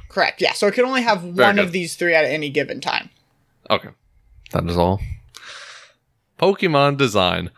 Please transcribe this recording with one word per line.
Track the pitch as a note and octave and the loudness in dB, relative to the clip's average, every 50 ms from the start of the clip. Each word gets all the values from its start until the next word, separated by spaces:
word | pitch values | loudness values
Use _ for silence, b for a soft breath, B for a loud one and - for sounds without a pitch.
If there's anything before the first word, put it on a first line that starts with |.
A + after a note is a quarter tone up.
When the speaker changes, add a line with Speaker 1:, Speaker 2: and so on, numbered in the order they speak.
| - - | -18 -6
Speaker 1:
Correct, | - G3 E3+ - - - | -2 0 0 0 0 0
yeah. | F#3 - - | 0 0 2
So | - G#3+ G3+ | 2 0 2
it | G3 | 2
can | B3 B3 | 2 0
only | B3+ C4 B3+ A#3 | 2 0 0 0
have | A#3 G#3 F3+ E3+ | 0 0 0 -2
Speaker 2:
Very | F3+ F3 F3 - G3+ | -4 0 2 4 4
Speaker 1:
one | G3+ | 4
Speaker 2:
good. | G3+ G3 | 2 0
Speaker 1:
of | F3+ E3 | 0 -2
these | F#3+ F3 D#3+ - | -4 -4 -6 -6
three | - F3 F3 E3 | -4 0 2 2
at | D#3+ D3+ | 2 2
any | B2+ C#3+ D#3 D3+ D3 | 2 0 -4 -4 -4
given | C3+ D3 C#3 - - - | -2 -2 -4 -4 -6 -8
time. | - - - - - - _ _ _ _ _ _ _ _ _ _ - - | -6 -4 -4 -4 -4 -8 _ _ _ _ _ _ _ _ _ _ -6 -2
Speaker 2:
Okay. | G#2+ F#2 - - - _ _ _ _ _ _ _ _ - - - - | -2 -2 -4 -6 -20 _ _ _ _ _ _ _ _ -20 -10 -6 -4
That | - E2 E2+ | -4 -2 0
is | E2+ | 0
all. | F2 E2+ F2+ F#2+ G2 - - - - - - - B B B B B B B B B B B B B B _ _ _ _ _ _ - | 2 2 2 2 0 -4 -8 -12 -14 -16 -20 -20 B B B B B B B B B B B B B B _ _ _ _ _ _ 0
Pokemon | E3 F#3+ G3 - G3+ F3 D3+ C#3 C#3+ C#3+ C#3+ C3+ | 0 0 2 0 0 0 2 2 2 2 2 2
design. | C#3 A#2 G2+ G2+ F#2 F2+ F2 F2 F2 E2+ - | 0 2 2 2 2 2 0 -2 -4 -8 -12